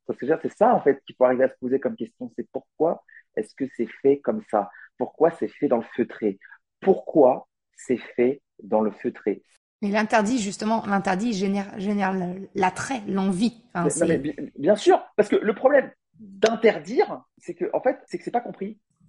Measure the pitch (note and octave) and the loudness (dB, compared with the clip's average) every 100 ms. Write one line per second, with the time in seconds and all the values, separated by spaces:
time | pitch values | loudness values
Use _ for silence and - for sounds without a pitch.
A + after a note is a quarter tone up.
0 | - A2+ B2+ D#3+ - - A3 A3 C#3+ C3+ | -12 -8 -2 -2 -4 2 2 4 2 0
1 | - - B2+ B2 C3 - B2 C3 B2+ A2+ | -2 0 2 4 0 0 -4 -2 -2 -6
2 | A#2 - B2 - A#2 C3 _ - D#3 - | -12 -12 -14 -12 -10 -10 _ -2 -2 -2
3 | _ - _ - - - C3 - A2+ - | _ -20 _ -8 -8 -8 -10 -6 -8 0
4 | C3+ C#3+ B2+ A2 - G#2+ G2 - - - | 2 2 0 -6 -2 -2 -2 -8 -20 -8
5 | B2+ - D#3+ - A2 - D3 A#2+ - - | -8 0 0 2 -8 -4 0 0 -2 -4
6 | A2+ - G#2+ G2 - - _ _ - - | -6 -2 -4 -4 -12 -20 _ _ 0 0
7 | - E3 B2+ C3+ - _ _ _ - A#2+ | 2 4 6 4 -4 _ _ _ -4 -4
8 | - - B2 C#3+ _ _ G2+ G#2+ G#2+ G2+ | -4 0 0 0 _ _ -2 0 0 -4
9 | B2 - - G2 _ _ _ - G#3 G#3 | -10 -6 -6 -6 _ _ _ -10 -4 -2
10 | G#3+ A#3 G#3 B3+ G3+ - G#3+ A3+ - G3 | 2 2 2 0 -4 -4 -2 -2 0 -2
11 | G3 F#3 A#3+ G3 G3 G3+ G3 A3 G3 G3+ | 0 -2 -2 -2 -2 -2 -6 -8 -4 -2
12 | F#3+ F#3+ F3+ F#3 G3 G3 F#3 F#3 - C4 | -2 -2 -6 -8 -10 -2 -2 -2 -8 -8
13 | G3+ F#3+ F#3+ F3+ A#3 - _ F3+ F3 - | -4 -2 0 0 0 -2 _ -4 -2 0
14 | E3+ D3 C#3 - - - - G3+ F4 F#4 | 0 0 -2 -8 -12 -4 2 2 6 4
15 | - - G#3 G3 G3+ G#3 C4 C#4+ - - | 2 0 2 2 0 2 4 4 2 -8
16 | _ _ G#3 - A3 A3+ A3+ F3 D3+ C#4 | _ _ -20 -2 0 4 2 2 -2 -2
17 | G4+ C#3 _ _ - F3 F3+ - B3+ - | -2 -2 _ _ -14 -8 -4 0 0 -2
18 | - F3 - A#3+ A#3 - G3 A3 _ _ | -6 -10 -4 -6 -6 -12 -12 -12 _ _